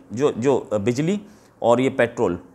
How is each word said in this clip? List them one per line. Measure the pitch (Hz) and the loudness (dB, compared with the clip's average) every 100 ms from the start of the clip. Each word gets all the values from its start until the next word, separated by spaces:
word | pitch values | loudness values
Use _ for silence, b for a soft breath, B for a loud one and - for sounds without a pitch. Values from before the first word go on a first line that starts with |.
| - | -12
जो, | 110 139 | -2 -2
जो | 107 135 123 - | 0 0 0 0
बिजली | 104 101 123 160 202 - B B B | -2 -2 -2 -2 -2 -6 B B B
और | 113 120 | 2 2
ये | 131 | 2
पेट्रोल | 135 117 123 101 87 - | 0 0 0 -2 -2 -8